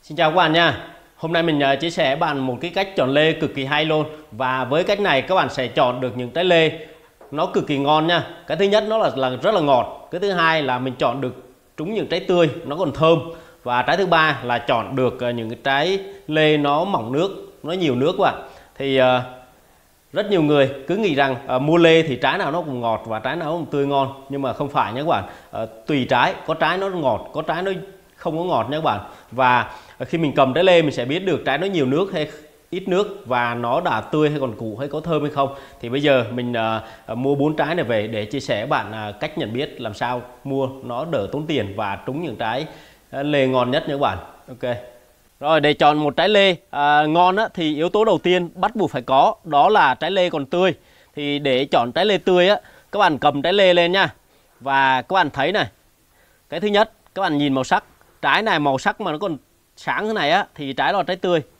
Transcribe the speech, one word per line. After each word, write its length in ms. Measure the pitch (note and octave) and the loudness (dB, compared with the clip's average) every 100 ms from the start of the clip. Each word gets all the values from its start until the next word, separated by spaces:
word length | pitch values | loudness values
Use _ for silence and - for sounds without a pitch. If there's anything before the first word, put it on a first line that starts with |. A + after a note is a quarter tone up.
| _ | _
Xin 80 | D3+ | 2
chào 140 | D#3+ | 2
các 60 | E3+ | 4
bạn 160 | E3 | 4
nha. 340 | D#3+ E3+ C3+ - - _ _ | 4 4 2 -10 -20 _ _
Hôm 160 | D#3+ | -2
nay 100 | E3+ | 0
mình, 180 | E3 D3 | 0 2
à, 160 | C#3 C#3 | 2 2
chia 140 | D#3+ | -2
sẻ 180 | E3+ D3 | 0 0
với 80 | C#3 | 0
bạn 220 | E3 C#3+ | -2 -2
một 200 | C3 A#2+ | -4 -4
cái 100 | F3 | -6
cách 260 | F3 G3 - | -4 -4 -2
chọn 140 | C3 | 0
lê 220 | C#3+ D#3 | 4 2
cực 220 | D#3+ D#3 | 2 -4
kỳ 100 | - | -4
hay 200 | C3+ D3+ | -4 -2
luôn. 220 | D#3+ D#3 D3 - - | 0 0 -2 -8 -18
Và 320 | G#2+ B2+ C3 | -6 -2 -2
với 200 | B2 D3 | 0 0
cách 160 | G3+ G3+ | 0 0
này 220 | G3+ C#3 | 2 2
các 120 | B2 | 2
bạn 160 | F#3 C#3 | 0 0
sẽ 180 | - B2 | -2 -4
chọn 320 | C#3 B2+ B2+ | 0 0 0
được 160 | C3 A#2 | -6 -6
những 140 | B2 | -6
trái 140 | D#3+ | -2
lê 420 | F3+ E3+ D#3+ D#3+ - - _ _ - | 2 4 2 -2 -16 -20 _ _ -12
nó 160 | C#3+ F#3 | -6 -2
cực 200 | G#3 D3+ | -2 -2
kỳ 120 | C#3+ | -2
ngon 280 | C#3 D#3 D#3+ | 2 2 2
nha. 200 | E3+ C3 - - | 0 -2 -14 -8
Cái 100 | D#3+ | -2
thứ 80 | |
nhất 200 | G3+ G#3+ G#3+ | 2 2 2
nó 100 | A3 | 0
là, 120 | F3+ B2+ | 0 0
là 140 | C3 B2+ | -4 -2
rất 120 | D#3+ | 0
là 60 | G#3+ | 2
ngọt. 480 | D3 B2+ A2 - - | 4 2 2 -8 -12
Cái 100 | E3+ | -6
thứ 120 | G3+ | -4
hai 300 | F3+ E3 D#3+ | 2 2 2
là 160 | C#3 B2+ | 0 -2
mình 160 | C3 B2+ | -4 -2
chọn 220 | C#3+ C3 | -2 0
được 340 | B2+ - - _ _ - | -6 -8 -20 _ _ -12
trúng 180 | D#3 | -6
những 120 | A3 D3 | -4 -4
trái 140 | E3 | -6
tươi, 300 | F#3+ F3+ D#3+ B2+ | 0 4 4 0
nó 120 | - D3 | -8 -4
còn 160 | F3 | -4
thơm. 260 | - D#3+ E3 - - - _ | 2 4 4 0 -14 -20 _
Và 200 | B2 A#2+ | -4 -2
trái 140 | B2 E3+ | 0 0
thứ 100 | F#3+ | 4
ba 340 | E3 D#3 C3+ | 4 4 0
là 160 | B2 A#2+ | -2 -4
chọn 380 | - A#2+ A2 C3+ | 0 -2 0 0
được, 240 | B2+ B2 | 0 0
à, 100 | B2 | -4
những 200 | A#2+ A2 | -4 -6
cái 80 | A#2 | -6
trái 340 | C#3 C3+ E3 G3 - - - | -2 0 0 -2 -6 -16 -4
lê 300 | D#3 D#3 D3+ | 2 4 4
nó 280 | C#3+ D3 | 2 0
mỏng 280 | F#3 F3+ A2 | 0 -2 -2
nước, 460 | C3+ F#3+ - - - | -2 -2 -6 -16 -16
nó 100 | D3 | -10
nhiều 220 | F#3 E3 | -4 0
nước 200 | A#2+ C#3+ F#3 | 0 0 2
các 40 | |
bạn. 120 | F3 - - - - | 0 0 -12 -20 -20
Thì, 220 | - C#3 C3 | -8 -2 4
à, 260 | B2+ B2+ A#2+ - - _ _ _ _ _ _ | 4 4 -2 -12 -20 _ _ _ _ _ _
rất 180 | D#3 G3+ | -6 0
nhiều 120 | G3 | 2
người 280 | D3+ D3 C3 G2 - | 4 4 2 0 -6
cứ 100 | F#3+ | -2
nghĩ 180 | G#3+ | 0
rằng, 220 | C#3 C#3 B2 - | 2 0 0 -4
à, 120 | B2+ | -2
mua 180 | D3 E3+ | 2 4
lê 260 | E3 E3 | 6 6
thì 140 | D#3+ B2 | 2 -2
trái 220 | - E3+ | -2 -2
nào 140 | E3+ | -2
nó 100 | D#3+ | -4
cũng 180 | D#3 B2 | -6 -4
ngọt 220 | A#2 A2 A#2 | -2 -4 -4
và 120 | A2 | -6
trái 180 | B2+ D#3+ | -6 -6
nào 120 | D#3 | -6
nó 40 | |
cũng 140 | E3+ C#3+ | -6 -4
tươi 200 | D3 C#3 | -2 0
ngon. 380 | C#3 C3+ - - | 0 -2 -6 -10
Nhưng 140 | C#3 | -6
mà 100 | C3+ | -4
không 160 | A2+ C#3+ | -4 -4
phải 240 | C#3+ G#2 | -2 -2
nha 80 | A#2 | -4
các 80 | D3+ | -2
bạn. 160 | A#2+ F#2 - - | -2 -4 -14 -14
À, 80 | - A2+ - - | -10 -10 -12 -4
tùy 200 | D3 A#2+ | -2 2
trái, 260 | B2 D3+ F#3+ - | 2 2 -2 -6
có 80 | |
trái 240 | D#3+ D#3 F3 | -2 0 0
nó 100 | G3 | -4
ngọt, 420 | F3+ C#3 G#2 - | -2 -2 -2 -6
có 100 | D3 | -10
trái 200 | D3+ D#3+ | -6 -4
nó 100 | F#3+ F#3 E3 - _ _ | -4 -6 -10 -20 _ _
không 220 | F3 D#3+ | -6 -4
có 60 | |
ngọt 260 | F3+ C#3+ A2 | -2 0 0
nha 60 | D3+ | -2
các 60 | |
bạn. 160 | D#3 G#2 - - - | -2 -2 -6 -20 -12
Và 400 | A#2 B2+ B2 A2+ - - - | 0 4 4 0 -10 -20 -14
khi 180 | C3 E3+ | -6 -2
mình 140 | D#3+ C3 | 0 2
cầm 180 | C3+ | 2
trái 100 | C3 | 4
lê 180 | F#3 F3 | 4 6
mình 80 | D#3 | 4
sẽ 140 | B2+ | -2
biết 140 | B2 D#3 | -4 -4
được 240 | F#3+ C3+ | -2 -2
trái 140 | C3+ C#3+ | -2 -2
nó 80 | F#3+ | -2
nhiều 200 | F#3 B2+ | 0 0
nước 240 | C#3+ G3 | 0 0
hay 180 | F3 D3+ - - _ _ | -4 -6 -10 -20 _ _
ít 180 | F3+ F#3+ | -8 -2
nước 340 | F3+ G3+ - A#2 | -2 -2 -6 -4
và 280 | B2 A#2+ | -2 -2
nó 260 | A#2 A#2+ C#3 | -2 -2 -2
đã 200 | F3 A2+ | 0 -4
tươi 300 | G#2+ D3+ D3+ | -2 0 0
hay 100 | D3 | 0
còn 160 | C3 G#2 | -6 -6
củ 200 | A2+ G#2+ | -10 -8
hay 100 | C#3+ | -8
có 120 | D3+ | -8
thơm 220 | E3 D#3 | -4 -2
hay 80 | D3 | -2
không. 240 | C#3 C#3 - - - | -2 -2 -4 -18 -14
Thì 80 | A#2 | -6
bây 140 | C3 | -2
giờ 220 | D3 C3+ A2 | 2 2 2
mình, 220 | A#2+ B2 | -4 -4
à, 300 | A#2+ A2 A2 - - - | -2 -2 -2 -6 -18 -10
à, 80 | |
mua 200 | A#2 C3+ | -4 -2
bốn 220 | C#3+ D3 D3+ | 0 0 0
trái 180 | D3 | -2
này 100 | E3+ | -2
về 220 | B2 A2+ G#2+ | 0 -2 -2
để 180 | A2 | -6
chia 160 | G#2 C#3 | -6 -8
sẻ 200 | - A2+ | -4 -4
với 60 | A#2+ | -2
bạn, 260 | D3 G#2 | -4 -4
à, 200 | A2 G#2+ G#2 | -8 -10 -8
cách 180 | - - | -8 -6
nhận 140 | A#2 | -6
biết 280 | A#2+ D3+ - | -6 -8 -8
làm 140 | A2+ | -10
sao 280 | G2+ B2 B2 G#2+ - | -6 -6 -6 -10 -16
mua 240 | C#3 C3+ C3 C3 | -6 -4 -4 -6
nó 200 | A#2+ A#2+ | -10 -8
đỡ 240 | D#3+ C#3+ G2 | -4 -4 -4
tốn 140 | D3 D#3 | -6 -4
tiền 260 | D3 G2+ F#2+ | -4 -4 -6
và 220 | G#2 G2 - | -6 -6 -8
trúng 160 | C3+ | -8
những 140 | E3+ G#2+ | -8 -6
trái, 300 | A2+ B2 D3+ - - _ _ | -4 -4 -8 -14 -20 _ _
à, 120 | C3+ | -8
lê 240 | C#3+ D3 C3 | -2 2 2
ngon 240 | C3 B2 | 2 2
nhất 180 | C#3 - | 0 -2
nha 60 | |
các 60 | C#3+ | -2
bạn. 180 | C3 F2+ - - - | -2 -2 -12 -20 -20
Ok. 280 | B2+ B2+ A#2 - - _ _ _ _ | -10 -6 -6 -8 -20 _ _ _ _
Rồi, 200 | C#3+ D#3+ | 0 2
để 140 | D3 | 2
chọn 240 | D3 D3 D3+ | 4 4 4
một 180 | D3 - | 0 0
trái 120 | F3+ | 2
lê, 280 | G#3 G3 F3 _ | 4 4 2 _
à, 360 | C#3+ C#3+ D3 D3+ | -2 4 4 4
ngon 300 | E3 F3+ F#3+ | 4 4 4
á, 120 | A3 | -2
thì 200 | - D#3+ | -2 -4
yếu 140 | D3 E3+ | 0 0
tố 160 | G#3 | 2
đầu 140 | A3 E3+ | 2 2
tiên 300 | F3+ F3+ F3 | 2 2 0
bắt 220 | F3+ F#3 A3+ | -4 -4 0
buộc 140 | E3+ | -2
phải 120 | C#3+ | -2
có 320 | B2 C3+ F3+ - | 2 4 4 2
đó 240 | E3+ C#3+ E3 | -2 4 4
là 260 | G#3+ D3+ | 6 4
trái 160 | B2+ D#3 | 2 -2
lê 200 | F#3+ F3+ | 0 0
còn 160 | D#3+ C3+ | -2 -2
tươi. 280 | F3 F#3 D3+ _ _ _ | 2 2 0 _ _ _
Thì 240 | - C#3+ C#3+ | -8 -4 -2
để 260 | C#3+ B2+ | 0 0
chọn 280 | C#3 D#3 A#2+ | 2 2 2
trái 140 | B2 G3+ | 0 2
lê 120 | F#3+ | 2
tươi 300 | - F3+ F3+ | 4 4 6
á, 80 | G#3 - - _ | 2 -2 -20 _
các 60 | G3+ | 2
bạn 200 | F#3+ C#3 | 2 4
cầm 240 | F#3+ D3 | 2 2
trái 100 | D3 | 0
lê 220 | G3+ F#3+ | 4 6
lên 180 | F3 E3+ | 6 4
nha. 220 | F#3+ E3+ - _ _ _ _ | 2 0 -2 _ _ _ _
Và 420 | B2 C3+ C3+ C3 | -2 2 2 2
các 120 | - | 0
bạn 160 | C#3 C#3 | 0 0
thấy 220 | C3+ C#3 | 0 -2
này, 140 | G3 B2+ _ _ _ _ _ _ _ _ | 0 -4 _ _ _ _ _ _ _ _
cái 120 | D#3+ | -6
thứ 80 | G#3 | 0
nhất, 240 | G3+ A3 _ _ | 2 2 _ _
các 80 | - | -6
bạn 160 | F#3+ D3 | -2 0
nhìn 160 | C#3+ | 0
màu 100 | C3+ | 0
sắc. 200 | B2+ A2 - _ _ _ | 0 -2 -2 _ _ _
Trái 200 | D3 D#3 | 0 2
này 160 | A3 E3+ | 2 2
màu 200 | D3 C3+ | 2 0
sắc 220 | G3+ - | -2 -4
mà 120 | G3 | -6
nó 60 | D3+ | -4
còn 180 | F#3+ D3 _ _ _ _ | -4 -6 _ _ _ _
sáng 300 | - C3 G#3 | -6 -4 -2
thế 60 | |
này 180 | A3 D3 | -2 0
á, 160 | F3+ - | 0 -2
thì 180 | - C#3 | -10 -10
trái 200 | C3+ C#3 | -2 0
đó 60 | F#3+ | 0
là 60 | |
trái 120 | F3+ F#3 | -2 -4
tươi. 260 | F#3+ E3+ - | 0 -2 -2